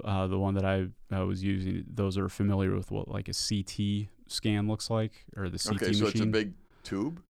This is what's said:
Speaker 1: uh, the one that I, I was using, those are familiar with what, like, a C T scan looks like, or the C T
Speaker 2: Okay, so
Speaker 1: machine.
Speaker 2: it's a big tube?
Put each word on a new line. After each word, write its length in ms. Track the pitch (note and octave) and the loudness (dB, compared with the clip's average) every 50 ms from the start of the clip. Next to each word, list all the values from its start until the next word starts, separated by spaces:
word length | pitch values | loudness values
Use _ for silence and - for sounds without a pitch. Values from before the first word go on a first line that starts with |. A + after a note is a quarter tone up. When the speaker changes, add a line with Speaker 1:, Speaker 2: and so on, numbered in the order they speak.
| - | -4
Speaker 1:
uh, 220 | G#2 G2 F#2+ F#2+ | -2 0 2 2
the 100 | F#2 F#2+ | 2 2
one 160 | F#2+ G2 G2 G2 | 2 2 2 2
that 100 | G2 G2 | 2 4
I, 260 | F#2+ F#2+ F#2+ F#2 F#2 - - - - | 4 2 2 2 -2 -4 -10 -8 -4
I 140 | G2 F#2+ F#2+ | -2 0 0
was 180 | F#2+ F#2+ F#2 | 0 0 0
using, 440 | F#2+ G2+ G2 F#2+ F#2 F#2+ F#2+ F2 - - | 0 0 0 0 0 -2 -2 -4 -4 -4
those 280 | - A2 G2 F#2+ F#2 G2 | -2 0 0 0 2 0
are 100 | F#2+ F#2 | 0 0
familiar 460 | - - G2+ G2+ G2 G2 F#2+ F#2+ G2 | 0 2 2 4 4 4 4 2 2
with 160 | F#2+ G2 - | 0 -2 -2
what, 160 | G#2 G2+ - | -4 -4 -4
like, 200 | - G2+ G2+ G2 | -4 -6 -6 -6
a 60 | - - | -6 -4
C 300 | - - - G#2+ G2+ F#2 | -4 -2 0 0 0 -2
T 460 | - - - G2+ G2+ G2+ G2+ G#2 - - - - | -2 -2 0 0 2 2 0 -2 -4 -10 -16 -14
scan 400 | - - - - G#2+ G#2 G#2 G#2 | -10 -6 -2 0 2 2 2 2
looks 240 | G#2+ A2 - - - | 0 -2 -2 -2 -2
like, 340 | A2+ A2 A2+ A2 - - - - - | 0 0 0 -2 -4 -10 -20 -14 -8
or 140 | - F#2+ F2+ | -6 -6 -4
the 80 | F2 | -4
C 140 | G2 - G#2+ | -2 -2 -2
T 40 | G#2 | -2
Speaker 2:
Okay, 160 | G2 A2 F2+ G#2 | 0 0 2 2
so 120 | G#2 A2 | 2 2
Speaker 1:
machine. 160 | G#2 G2+ A2 | 2 2 2
Speaker 2:
it's 0 | |
a 40 | A2 | 2
big 260 | A2 G#2+ A2 G#2+ G2 F2+ - - - - - - | 2 2 2 0 -2 -4 -12 -18 -20 -20 -18 -8
tube? 400 | - G2 G2 A2 D3+ E3+ F3 - _ _ | -4 -2 -2 -2 -2 -4 -8 -14 _ _